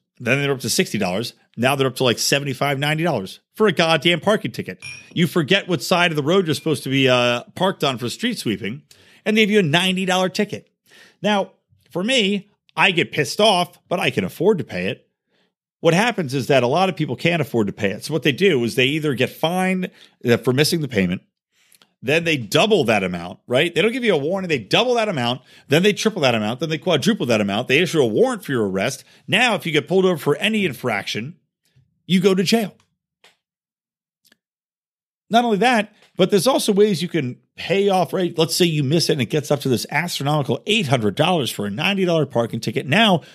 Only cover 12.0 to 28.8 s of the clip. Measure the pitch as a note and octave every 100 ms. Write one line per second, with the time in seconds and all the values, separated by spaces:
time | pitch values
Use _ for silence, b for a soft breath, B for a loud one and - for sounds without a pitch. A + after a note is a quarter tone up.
12 | G3+ C4 G3 G3+ - _ _ - F#3 F3
13 | D3 - C#3 - G#3+ F3+ F3 - - F3+
14 | E3+ - F#2 - F3 G3+ - F#2 F#2 C3
15 | _ _ _ _ _ _ _ _ E3 E3+
16 | A#3+ A3 D3 C#3 A#2 C#3 A#2+ D#3 F#3+ -
17 | D3 B2 E3 E3+ C#3 A#2 G2+ - G2+ G#2
18 | - D3+ E3 A#2+ F#3+ C#3+ A#2 C3+ C3 D#3
19 | D3+ A#2 B2 - D#3+ F#3 F#3 F#3 F#3 b
20 | b b B2 A#2 - B2+ D3 E3+ C#3+ G#2
21 | F2+ F#2 _ _ _ b b b b b
22 | A#2 D#3+ E3+ D3+ G#2 D3 G#3 G#3 A#2+ G#2+
23 | F#2 F2+ F2 - - B2 E3+ D#3 G#3 B3+
24 | A#3 E3 C#3+ G3 F#3 C#3+ G2 E3+ B3 A#3+
25 | G#3+ D#3+ A#2+ C3 b b b D3+ G#3 G3+
26 | A3 G3 C3+ A#2 G#2 B2+ D#3+ D#3 F#3 D#3
27 | C#3+ A3 C3 A2+ G2+ G2+ B2+ C3+ F3 D#3+
28 | A#2+ A2+ B3+ A3+ - B2 G2+ F#2+